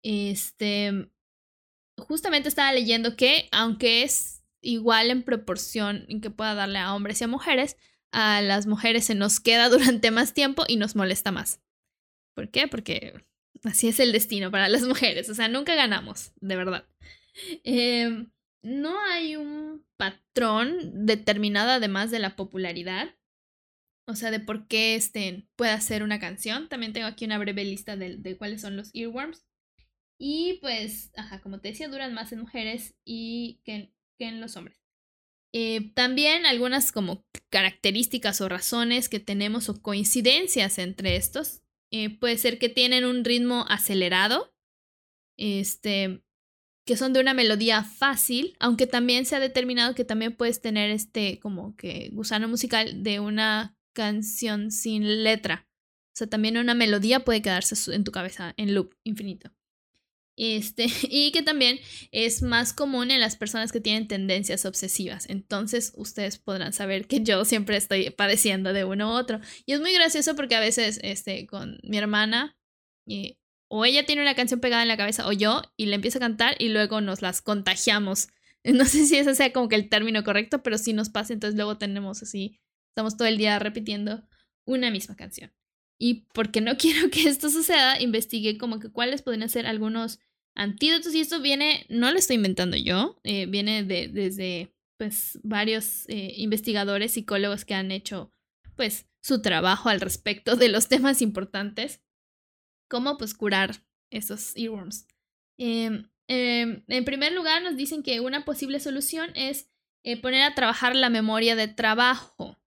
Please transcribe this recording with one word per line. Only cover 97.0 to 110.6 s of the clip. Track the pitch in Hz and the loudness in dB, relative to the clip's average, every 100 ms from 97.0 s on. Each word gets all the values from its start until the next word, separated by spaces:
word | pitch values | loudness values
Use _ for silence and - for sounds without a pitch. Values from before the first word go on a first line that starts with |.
| 220 | -2
psicólogos | 233 214 202 202 202 - | -4 -2 0 0 -2 -4
que | |
han | 196 190 | -4 -4
hecho, | 190 - 190 202 _ _ _ - - | -6 -8 -10 -12 _ _ _ -20 -4
pues, | 226 208 _ _ | -4 -4 _ _
su | - 262 | -2 0
trabajo | 214 165 180 190 233 | 2 2 2 2 2
al | 196 | 0
respecto | 190 - 214 202 - 233 | -2 -4 -4 -4 0 4
de | 240 | 6
los | 208 - | 4 2
temas | 262 269 269 | 4 4 2
importantes. | 226 202 190 196 202 208 269 - _ _ _ _ _ _ _ _ _ | 0 -2 -6 -6 -6 -8 -10 -10 _ _ _ _ _ _ _ _ _
Cómo, | 240 262 285 | -2 -2 -4
pues, | 220 | -8
curar | 214 208 196 190 214 _ _ _ | -4 0 2 0 -4 _ _ _
esos | 220 214 208 - - | -10 -8 -8 -10 -8
earworms. | 226 214 185 - _ _ _ _ _ _ | -8 -8 -12 -14 _ _ _ _ _ _
Em, | 240 226 226 214 - _ - | -4 -2 -2 -4 -8 _ -4
em, | 254 247 240 233 220 - | -2 2 0 0 -4 -4
en | 254 254 | -2 -2
primer | 269 294 | 0 0
lugar, | 359 320 320 | 0 0 0
nos | 359 269 | 0 -4
dicen | 277 311 | -4 -6
que | 277 233 | -4 -4
una | 247 285 294 | -2 -4 -4
posible | 294 269 277 | -6 -4 -4
solución | 285 269 277 330 330 - | -4 -4 -4 -4 -6 -6
es, | 269 277 - _ _ _ | -6 -6 -10 _ _ _
eh, | 233 233 | -8 -4
poner | 254 262 | 2 4
a | 285 | 4
trabajar | 277 | 4